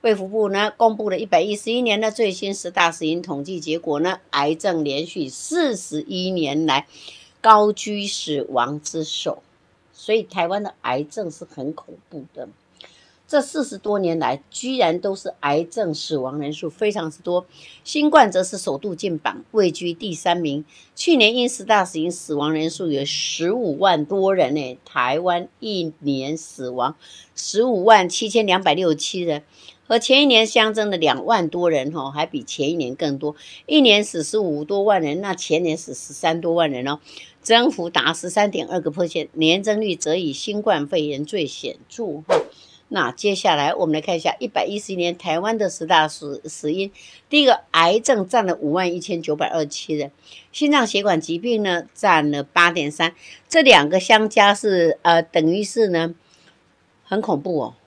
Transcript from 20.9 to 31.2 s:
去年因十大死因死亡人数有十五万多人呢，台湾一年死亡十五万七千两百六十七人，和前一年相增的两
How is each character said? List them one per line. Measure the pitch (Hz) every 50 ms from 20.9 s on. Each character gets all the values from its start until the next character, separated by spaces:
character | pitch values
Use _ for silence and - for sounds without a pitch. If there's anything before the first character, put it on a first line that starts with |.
| _
去 | - - 349 339
年 | 269 220 208 233
因 | 247 247
十 | 247 247 - 196
大 | 208 220 208 185
死 | 180 - 160
因 | 156 175
死 | 175 - - - 156
亡 | 143 143 151
人 | 156 156 156 165
数 | 160 - 190 165
有 | 147 139 139
十 | 139 - - - - - - 160 175 208
五 | 254 240 180 143 147
万 | 185 196 175 151 151
多 | 143 185 196 190 190 196
人 | 185 156 127 143
呢， | 151 139 127 127 123 _
台 | - - 139 123 123 135 160
湾 | 175 180 175 175 180 - _ _
一 | - 220 208 185 165 160 156 _
年 | 151 143 139 131 131 139 156
死 | 160 - - - - 131 127
亡 | 123 127 123 135 156 _ - - - - - _ _
十 | - - - - 202 240
五 | 254 240 185 180
万 | 220 226 208 185 175
七 | - - 226
千 | 214 202 233 220
两 | 196 180 190
百 | 185 170 147
六 | 175 190 170
十 | 156
七 | 151 - - - 185
人， | 175 170 151 147 147 _ _ - - - - _ _
和 | _ -
前 | 233 226 - 254 269
一 | 294
年 | 285 247 220 226
相 | 214 - 247 220 220
增 | 214 214 214 208
的 | 196
两 | 175 160 147 127 131